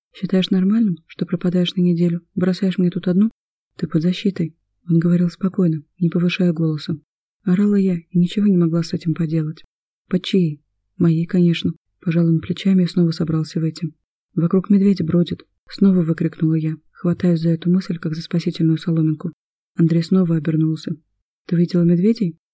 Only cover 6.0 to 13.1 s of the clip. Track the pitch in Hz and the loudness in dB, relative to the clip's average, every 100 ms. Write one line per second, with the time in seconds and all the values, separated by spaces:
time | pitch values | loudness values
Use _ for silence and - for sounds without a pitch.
6 | 170 175 175 - 180 160 160 151 - 156 | -2 0 -2 0 0 0 -2 -4 -6 -10
7 | _ _ _ _ 185 180 208 202 190 170 | _ _ _ _ -2 2 2 2 0 -2
8 | - 175 175 - 208 180 165 170 165 170 | -2 0 0 2 2 2 2 0 -4 -6
9 | 165 156 160 160 156 160 - _ _ _ | -4 -4 -2 -2 -4 -8 -18 _ _ _
10 | - 180 - 196 165 151 _ _ _ - | -6 -4 0 0 0 -4 _ _ _ 0
11 | 170 160 170 180 175 165 175 165 _ _ | 2 2 0 2 2 2 -4 -8 _ _
12 | 170 165 165 160 - 175 196 190 175 180 | -2 0 2 0 -2 -4 0 2 2 0
13 | 165 | 0